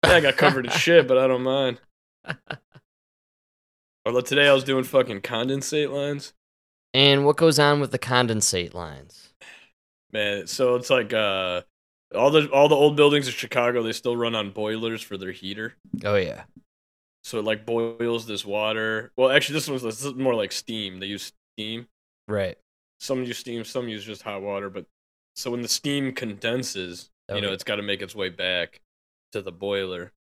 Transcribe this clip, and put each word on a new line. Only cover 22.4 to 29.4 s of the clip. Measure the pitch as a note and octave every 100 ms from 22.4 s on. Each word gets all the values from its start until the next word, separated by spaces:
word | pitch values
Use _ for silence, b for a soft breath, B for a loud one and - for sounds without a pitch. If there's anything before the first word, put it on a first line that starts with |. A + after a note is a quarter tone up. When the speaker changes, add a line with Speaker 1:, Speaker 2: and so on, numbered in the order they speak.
| F#2+ - _ _ _ _
Speaker 1:
Some | - C3
use | B2 A#2+
steam, | B2+ A#2 A2
some | C3 A#2+
use | G#2+ G2+
just | G#2
hot | A2+ G2+
water. | G2+ G2 G2
But | F#2+ - _ _ _ _ -
so | C3
when | A#2+
the | A#2
steam | - C#3+ C#3+ C3+
condenses, | B2+ A#2 G2 A2+ B2 B2+ G2 F2+ F2 - _ -
you | G2+
know, | G2+
Speaker 2:
Okay. |
Speaker 1:
it's | G2 -
gotta | G#2
make | G#2 G2+
its | F#2+ G#2+
way | F#2+
back | F2 F#2 F2+ E2 _ _ _ _ _ _
to | G#2+